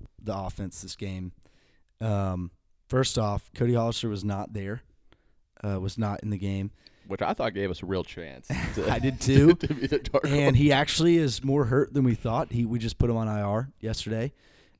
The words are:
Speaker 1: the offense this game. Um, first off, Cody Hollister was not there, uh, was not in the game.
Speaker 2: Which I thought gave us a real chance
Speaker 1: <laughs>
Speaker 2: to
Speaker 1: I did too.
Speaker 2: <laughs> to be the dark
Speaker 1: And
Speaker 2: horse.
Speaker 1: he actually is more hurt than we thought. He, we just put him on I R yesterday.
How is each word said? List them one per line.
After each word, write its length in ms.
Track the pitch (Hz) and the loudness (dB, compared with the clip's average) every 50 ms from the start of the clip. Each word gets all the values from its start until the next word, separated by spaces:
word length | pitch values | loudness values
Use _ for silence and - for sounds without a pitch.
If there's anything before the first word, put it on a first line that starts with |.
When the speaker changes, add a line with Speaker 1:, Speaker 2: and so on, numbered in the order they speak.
| - - _ - | -20 -20 _ -12
Speaker 1:
the 160 | - 107 101 | -8 -6 -6
offense 460 | 98 95 92 - - - - - - - | -4 -4 -6 -8 -8 -8 -10 -10 -12 -14
this 140 | 92 - | -14 -12
game. 340 | - 107 98 95 92 92 90 - - - _ _ _ _ _ _ _ _ _ _ - | -10 -8 -8 -8 -8 -8 -10 -12 -16 -20 _ _ _ _ _ _ _ _ _ _ -6
Um, 500 | 113 113 104 101 98 95 92 92 90 85 - _ _ _ _ _ _ - | -4 -2 0 0 0 -2 -2 -4 -6 -8 -10 _ _ _ _ _ _ -4
first 280 | - 127 131 - - | 0 0 0 0 0
off, 320 | 127 110 104 101 104 - - - | -2 -2 -2 -2 -4 -6 -8 -4
Cody 200 | - 127 120 123 | -2 0 2 2
Hollister 340 | 120 113 117 113 - - 117 | 2 2 0 -2 -4 -4 -4
was 160 | 104 98 92 | -4 -4 -4
not 300 | 104 101 98 101 - 101 | -4 -4 -4 -6 -8 -8
there, 280 | 104 98 98 104 120 - _ _ _ _ _ _ _ _ _ _ _ _ _ _ - - | -8 -8 -8 -8 -10 -12 _ _ _ _ _ _ _ _ _ _ _ _ _ _ -10 -6
uh, 140 | 104 98 95 | -4 -4 -2
was 180 | 92 95 92 | -4 -4 -4
not 240 | - 110 104 101 - - | -2 -2 -2 -4 -4 -4
in 60 | 107 | -4
the 80 | 104 95 | -4 -4
game. 340 | 95 98 98 98 98 104 - _ - - _ _ - | -2 -2 -2 -2 -4 -6 -8 _ -20 -20 _ _ -12
Speaker 2:
Which 160 | - 98 95 - | -8 -6 -4 -2
I 100 | - 214 | -2 -2
thought 220 | - 131 113 104 | -2 -2 -2 -2
gave 160 | 98 98 95 | -2 -2 -2
us 120 | 87 - - | -4 -4 -6
a 40 | |
real 160 | 90 95 92 82 | -4 -2 -4 -4
chance 460 | - - - 85 76 67 64 67 - - - - | -6 -8 -14 -14 -14 -14 -14 -10 -8 -6 -6 -6
Speaker 1:
<laughs> 120 | - - | -4 -4
Speaker 2:
to 160 | 110 - - | -2 -2 0
Speaker 1:
I 80 | - 117 | 0 0
did 220 | 117 135 131 - | 0 -2 -2 -2
too. 340 | - 127 135 139 143 160 175 | 2 4 6 8 10 10 8
Speaker 2:
<laughs> 0 | |
to 180 | 175 - 135 156 | 6 4 -4 -4
be 120 | 135 123 | -4 -4
the 120 | 135 147 143 | -2 -2 -2
dark 240 | - - - 139 - | -2 0 0 0 2
Speaker 1:
And 320 | 147 139 147 143 139 131 | 2 2 2 4 6 6
Speaker 2:
horse. 0 | |
Speaker 1:
he 160 | 127 143 147 139 | 6 6 6 6
actually 440 | 135 147 151 - - 160 175 170 | 4 2 2 0 2 4 6 6
is 280 | 165 160 139 113 - 131 | 6 4 2 0 -2 -2
more 220 | 135 135 147 143 | 0 2 2 2
hurt 280 | 113 127 135 143 - - | 2 4 2 2 2 2
than 80 | 143 131 | 2 2
we 140 | 127 113 | 2 2
thought. 340 | - - 120 113 127 160 - | 2 0 -2 -2 -2 -2 -2
He, 140 | - 120 120 | -2 -2 0
we 160 | 110 113 120 | 0 -2 -2
just 180 | 110 117 - - | -4 -2 0 0
put 100 | - 120 | 2 2
him 80 | 117 | 2
on 120 | 113 113 107 | 0 0 -2
I 140 | 107 104 104 | -2 -2 0
R 280 | 101 101 110 123 135 - _ | 0 0 -2 -2 -4 -8 _
yesterday. 540 | - 110 110 - - 107 110 110 117 143 - _ _ _ _ _ _ _ _ _ | -8 -6 -6 -6 -4 -4 -4 -2 -4 -4 -6 _ _ _ _ _ _ _ _ _